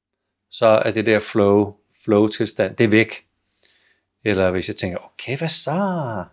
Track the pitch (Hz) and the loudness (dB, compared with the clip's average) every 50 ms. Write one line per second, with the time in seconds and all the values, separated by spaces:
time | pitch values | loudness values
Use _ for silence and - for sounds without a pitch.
0 | _ _ _ _ _ _ _ _ _ _ - - 117 110 107 110 - 117 101 110 | _ _ _ _ _ _ _ _ _ _ -6 0 4 4 4 4 2 0 -2 -2
1 | 104 113 110 104 - - - 110 101 101 101 104 104 104 101 _ _ _ - - | 0 2 2 0 0 -2 0 2 4 4 4 4 2 0 -4 _ _ _ -20 -10
2 | - - 107 104 107 107 - - 113 104 - - 104 95 98 - 117 104 104 110 | -4 0 2 2 2 2 0 -2 -6 -6 -4 -4 -4 -2 0 0 2 4 4 4
3 | 110 - - - _ _ _ _ _ _ _ _ _ _ _ _ _ _ _ _ | 2 2 -2 -16 _ _ _ _ _ _ _ _ _ _ _ _ _ _ _ _
4 | _ _ _ _ - 110 101 92 95 92 92 92 87 - 101 - - 92 87 90 | _ _ _ _ -4 -2 0 2 2 0 0 -2 -4 -6 -6 -6 -6 -6 -6 -8
5 | - - _ - - 123 131 139 165 151 - - - 139 147 180 202 190 180 170 | -12 -14 _ -16 -10 -8 -8 -6 -4 -4 -4 -4 -4 -4 -4 -4 -2 -4 -4 -4
6 | 143 120 110 98 87 - | -6 -6 -8 -8 -10 -12